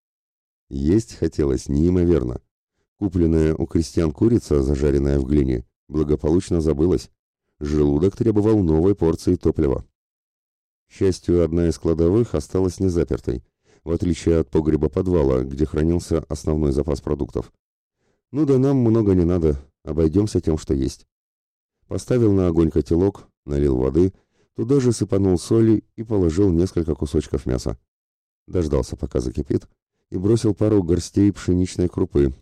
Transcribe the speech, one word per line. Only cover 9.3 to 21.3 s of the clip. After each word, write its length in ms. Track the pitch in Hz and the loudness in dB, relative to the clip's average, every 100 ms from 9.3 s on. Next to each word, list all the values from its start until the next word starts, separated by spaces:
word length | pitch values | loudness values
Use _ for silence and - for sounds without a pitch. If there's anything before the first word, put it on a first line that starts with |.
| 90 | 0
топлива. 480 | 82 78 71 64 - _ _ _ _ _ _ _ _ _ _ | 0 0 0 -2 -8 _ _ _ _ _ _ _ _ _ _
К 60 | |
счастью, 500 | - 98 90 - 87 | -4 -2 -2 0 2
одна 240 | 80 85 85 | 2 2 0
из 100 | 78 | 0
кладовых 580 | 82 80 82 104 120 78 | -2 0 2 2 0 -4
осталась 440 | - 92 95 - | -4 -2 -2 -2
незапертой, 640 | 95 85 76 65 - 64 - _ _ _ | -2 0 -2 -4 -6 -8 -10 _ _ _
в 80 | 78 | -6
отличие 480 | 85 90 82 - 82 | -2 -2 -2 0 0
от 100 | 76 | 0
погреба-подвала, 960 | - 78 76 76 92 92 87 67 65 | -2 0 0 0 -2 0 2 2 0
где 220 | 65 67 76 | -2 -4 -4
хранился 540 | 76 80 87 - 80 - | 0 0 -2 -2 -4 -4
основной 420 | 76 - 78 73 | -8 -4 -2 0
запас 300 | 67 71 71 | 0 -2 -4
продуктов. 500 | - 73 60 62 58 _ _ _ _ _ _ _ _ | -4 -6 -6 -8 -10 _ _ _ _ _ _ _ _
Ну 140 | 131 147 | -4 0
да 120 | 131 | 2
нам 200 | 135 139 | 2 2
много 360 | 117 113 104 | 2 2 4
не 120 | 90 85 | 2 2
надо, 340 | 90 78 69 - _ | 2 0 -2 -8 _
обойдемся 560 | 78 76 80 87 107 92 | -8 0 0 2 0 -2
тем, 180 | - 78 | -2 -2
что 160 | - | -2
есть. 320 | 69 64 - _ _ _ | -4 -4 -8 _ _ _